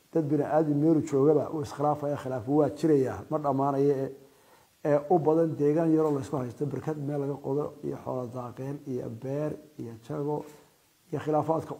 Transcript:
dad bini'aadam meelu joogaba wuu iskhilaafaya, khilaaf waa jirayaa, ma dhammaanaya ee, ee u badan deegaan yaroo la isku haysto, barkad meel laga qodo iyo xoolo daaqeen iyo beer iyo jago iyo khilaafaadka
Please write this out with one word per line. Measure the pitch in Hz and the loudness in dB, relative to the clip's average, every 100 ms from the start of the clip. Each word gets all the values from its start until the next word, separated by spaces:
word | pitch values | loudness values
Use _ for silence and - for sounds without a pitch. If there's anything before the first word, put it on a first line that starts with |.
| _ | _
dad | 165 147 | -2 2
bini'aadam | 151 147 151 156 143 | 0 2 2 2 4
meelu | 156 156 - | 4 4 2
joogaba | 139 143 147 123 | 4 6 4 2
wuu | 160 | -4
iskhilaafaya, | 139 - 147 147 143 139 | -6 -2 0 0 -2 -6
khilaaf | 131 127 113 | -6 -6 0
waa | 147 139 | 2 2
jirayaa, | 151 160 143 127 98 - | 2 2 4 2 -4 -6
ma | 156 | -2
dhammaanaya | 147 135 139 139 143 135 | 0 0 2 2 2 2
ee, | 135 - - _ _ - _ _ 151 | -4 -8 -20 _ _ -20 _ _ 2
ee | 147 147 | 2 4
u | 180 | 4
badan | 147 160 165 135 | 4 4 2 2
deegaan | 147 151 165 | 2 4 4
yaroo | 156 156 143 | 4 4 0
la | |
isku | 104 147 | -2 -4
haysto, | 127 117 143 | -6 -4 -4
barkad | 131 151 151 | -4 -4 -4
meel | 139 147 | -4 -4
laga | 139 139 | -4 -6
qodo | 135 139 147 - | -4 -4 -4 -6
iyo | 143 135 | -8 -8
xoolo | 131 131 123 | -6 -6 -6
daaqeen | 127 120 113 135 143 139 | -8 -10 -10 -10 -8 -8
iyo | 127 131 | -8 -6
beer | 113 131 143 151 131 - - | -8 -6 -4 -4 -6 -14 -14
iyo | 117 113 - | -14 -14 -10
jago | 151 147 147 - - _ _ _ _ _ | -6 -4 -4 -6 -16 _ _ _ _ _
iyo | 147 | -6
khilaafaadka | 151 151 143 160 147 | 0 0 2 -2 -4